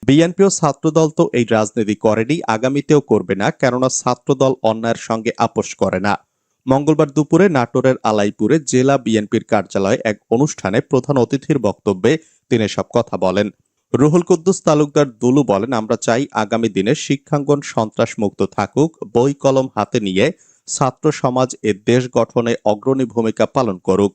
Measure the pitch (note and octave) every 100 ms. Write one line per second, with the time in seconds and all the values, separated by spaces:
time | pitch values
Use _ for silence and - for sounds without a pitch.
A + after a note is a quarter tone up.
0 | - C#3 E3 F3 G3 F#3 D#3 C#3 D#3+ D#3
1 | D#3+ - E3+ - A#2 A2+ G#2+ - G#2 G#2+
2 | A2 G#2+ A2+ D#3+ - A2 B2+ C#3 - D3+
3 | - G#2+ F#2 G2 G#2+ - C3 B2 C3 -
4 | - B2 - C#3 C3+ C3 A2 A2 A#2 A2+
5 | - A2+ A2+ - A#2 - G#2 - G2 F#2
6 | G2+ G2+ _ _ _ _ - C3 D3 D#3
7 | D#3 C#3 D3+ E3 G3 D3 A#2+ C3 C3 B2+
8 | A2+ G#2+ G#2 - G#2+ D#3 C#3 B2+ C3 C#3
9 | A#2 A2 G#2 A2+ - A2 F2+ G2+ G2 -
10 | A2+ G#2 _ A#2 D3+ - A#2 G#2 - C3+
11 | - C#3 A#2 C3+ - D3 G#2+ F#2+ - F#2+
12 | G2+ D#3 _ _ _ A#2+ G#2 - F#2+ A#2+
13 | A2+ F#2+ F#2 F#2 G#2 - _ _ _ A#2
14 | D3 E3 F3 F3+ E3 F#3+ - D3+ D3+ D3
15 | C#3+ A2+ B2 C3+ B2 G2 A2 B2 G#2+ A#2+
16 | - A#2 C#3+ G#2+ G#2+ A2+ A2+ G2+ G2 C3+
17 | - C#3 _ D3 C#3 C#3+ C#3+ - A2 -
18 | A#2 - G#2 - G2+ - G2+ - D#3 _
19 | - A#2 C3 C#3+ C#3 C3+ C3 - G2+ B2+
20 | G#2 F#2 B2+ F#3 _ _ - - C3+ -
21 | D#3 D3 C3+ B2+ B2+ - A2 G2 G#2+ A#2+
22 | B2 A#2+ A2+ - A#2 A#2 - G#2 G#2 C3+
23 | B2+ G#2+ A2 G#2+ A2 - A#2+ F#2 - F#2+
24 | G2+